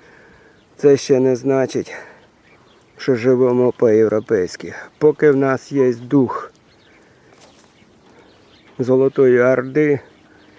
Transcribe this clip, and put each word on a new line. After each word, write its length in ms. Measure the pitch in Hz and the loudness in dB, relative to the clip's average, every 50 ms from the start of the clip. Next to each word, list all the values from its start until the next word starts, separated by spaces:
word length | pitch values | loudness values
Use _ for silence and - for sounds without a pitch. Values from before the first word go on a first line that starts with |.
| _ _ - - - _ _ _ _ _ _ _ _ _ _ | _ _ -20 -20 -20 _ _ _ _ _ _ _ _ _ _
це 200 | - - 143 139 | 0 2 4 4
ще 220 | 131 - - 139 127 | 2 2 0 0 2
не 160 | 131 131 127 | 2 0 -2
значить, 600 | 117 127 139 135 135 127 - - 117 87 - - - - - - _ _ _ _ _ _ _ _ _ _ _ _ _ _ _ _ | -2 -2 -2 -2 -2 -2 -4 -4 -8 -8 -10 -14 -18 -20 -20 -20 _ _ _ _ _ _ _ _ _ _ _ _ _ _ _ _
що 180 | - - 143 127 | -6 -4 -2 -2
живемо 560 | 110 117 131 127 123 131 123 123 123 123 123 | 0 0 0 2 2 2 0 2 2 0 0
по-європейськи. 1000 | - - 127 113 107 110 110 104 104 107 107 - 113 95 90 82 - - 85 85 - - - - _ | 0 0 0 2 2 2 2 0 -2 -4 -2 -2 -2 -2 -2 -6 -8 -14 -16 -16 -16 -18 -20 -20 _
Поки 340 | _ 151 151 143 - 151 147 | _ 0 0 2 2 2 2
в 40 | 135 | 2
нас 360 | 135 135 135 131 123 - - | 2 0 -2 -2 -4 -6 -6
є 220 | 139 139 127 127 117 | -2 0 0 0 0
дух 580 | 117 123 123 143 139 123 107 - - - - - _ _ _ _ _ _ _ _ _ _ _ _ _ _ _ _ _ - - _ _ _ _ _ _ _ _ _ _ _ _ _ _ _ _ _ _ _ _ _ _ _ - _ - | -4 -6 -2 0 0 0 0 -4 -10 -12 -16 -20 _ _ _ _ _ _ _ _ _ _ _ _ _ _ _ _ _ -20 -20 _ _ _ _ _ _ _ _ _ _ _ _ _ _ _ _ _ _ _ _ _ _ _ -16 _ -6
Золотої 600 | 120 123 131 131 135 139 - 139 135 127 123 120 | -2 0 2 2 2 0 2 2 2 4 4 4
Орди, 580 | 123 127 131 131 127 135 135 151 151 147 143 127 - - _ _ _ _ _ _ _ _ _ | 4 2 2 0 -4 -4 -2 -2 0 0 -2 -4 -6 -14 _ _ _ _ _ _ _ _ _